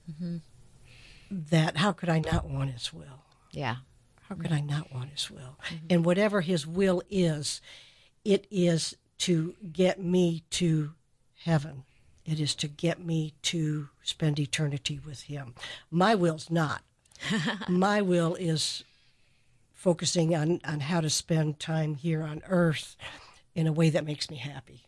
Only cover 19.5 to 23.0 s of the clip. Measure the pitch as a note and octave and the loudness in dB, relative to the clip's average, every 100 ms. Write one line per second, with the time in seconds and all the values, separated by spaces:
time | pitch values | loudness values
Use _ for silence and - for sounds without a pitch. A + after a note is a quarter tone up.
19.5 | _ _ - F#3 E3 E3+ F3+ D#3+ E3 D3+ | _ _ -4 0 0 0 2 2 2 2
20.5 | F3 - D3+ C#3+ F3 D#3 - - D#3+ D#3 | 0 -2 -4 -2 0 0 -2 0 0 0
21.5 | D3 - D#3+ D#3 D3 E3 D#3 D#3 D3+ - | -2 -4 -2 -2 -2 -2 -2 -4 -8 0
22.5 | F3+ E3+ C#3+ - - | 2 4 2 -6 -14